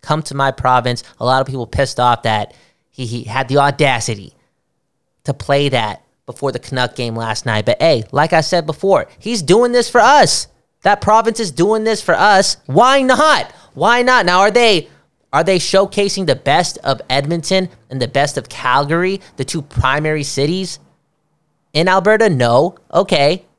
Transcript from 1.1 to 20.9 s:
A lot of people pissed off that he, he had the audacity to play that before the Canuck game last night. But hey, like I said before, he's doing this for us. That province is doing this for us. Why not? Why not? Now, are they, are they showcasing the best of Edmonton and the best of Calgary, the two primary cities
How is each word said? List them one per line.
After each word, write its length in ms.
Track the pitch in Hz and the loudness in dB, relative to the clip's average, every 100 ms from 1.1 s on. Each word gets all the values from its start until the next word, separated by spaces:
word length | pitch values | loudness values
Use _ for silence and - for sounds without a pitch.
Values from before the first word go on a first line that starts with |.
| _ | _
A 60 | 117 | 0
lot 160 | 131 | 0
of 60 | 131 | -2
people 180 | 135 117 | -6 -8
pissed 340 | - 139 - | -4 -4 0
off 240 | 123 120 | 0 2
that 300 | 117 107 107 - _ _ _ | 0 -2 -4 -14 _ _ _
he, 140 | - 120 | -12 -10
he 180 | 117 | -8
had 240 | 107 113 127 | -6 -6 0
the 100 | 139 | 2
audacity 760 | 139 143 143 120 - 104 95 _ _ _ _ _ _ _ _ _ | 2 2 0 0 -4 -8 -12 _ _ _ _ _ _ _ _ _
to 100 | - | -10
play 360 | 135 - 143 143 | -8 -2 0 2
that 340 | 127 107 101 _ _ - | 0 -4 -8 _ _ -20
before 260 | 120 139 | -8 -6
the 80 | 123 | -6
Canuck 360 | - 131 123 - | -8 -4 -4 -4
game 200 | 120 113 | -8 -6
last 300 | 113 107 - | -6 -6 -2
night. 200 | 107 104 | -2 -2
But 160 | - | 0
hey, 220 | 165 135 110 | 2 0 -2
like 200 | 135 156 | -2 0
I 100 | 170 | 0
said 260 | 156 175 160 | 0 -2 -4
before, 400 | 147 196 180 - _ | -4 0 0 0 _
he's 240 | 202 233 | -8 -6
doing 300 | 147 202 240 | -2 0 2
this 180 | 240 233 | 0 -2
for 120 | 240 | 2
us. 460 | 220 294 214 - - _ _ _ | 4 4 4 0 -6 _ _ _
That 180 | 190 202 | -2 0
province 380 | - 220 226 226 | 2 2 2 -4
is 120 | 208 | -8
doing 340 | 156 185 220 220 | -2 0 0 -2
this 160 | 220 | -4
for 120 | - | -2
us. 440 | 160 202 196 202 - - | 2 4 4 2 -4 -2
Why 340 | 139 247 277 | 2 4 4
not? 500 | 262 254 311 247 123 - - | 2 2 4 2 -2 -14 -20
Why 300 | - 180 240 | -2 0 2
not? 220 | 247 254 180 | 4 2 2
Now, 140 | 180 | 2
are 100 | 202 | 4
they, 380 | 214 233 185 - _ _ _ _ | 4 4 2 -2 _ _ _ _
are 100 | 143 | -2
they 140 | 170 185 | 2 0
showcasing 680 | - 190 190 - 202 190 175 | 2 2 2 0 -2 -2 -2
the 80 | 131 | -2
best 420 | - 151 180 - | 0 0 0 -4
of 220 | - 131 - | -6 -6 -2
Edmonton 600 | 131 143 170 160 190 185 - _ | -4 -2 -4 -2 -2 -2 -10 _
and 120 | 123 | -6
the 60 | 117 | -4
best 300 | - 147 143 | -2 -2 -4
of 120 | - | -10
Calgary, 720 | - 127 127 147 165 185 196 - - | -4 0 2 2 -2 -2 -6 -10 -10
the 80 | 131 | -8
two 160 | - | -8
primary 600 | 143 - 127 143 156 156 | -8 -4 0 0 -2 -4
cities 560 | 143 - 147 180 185 - _ | -6 -4 -2 -2 -6 -12 _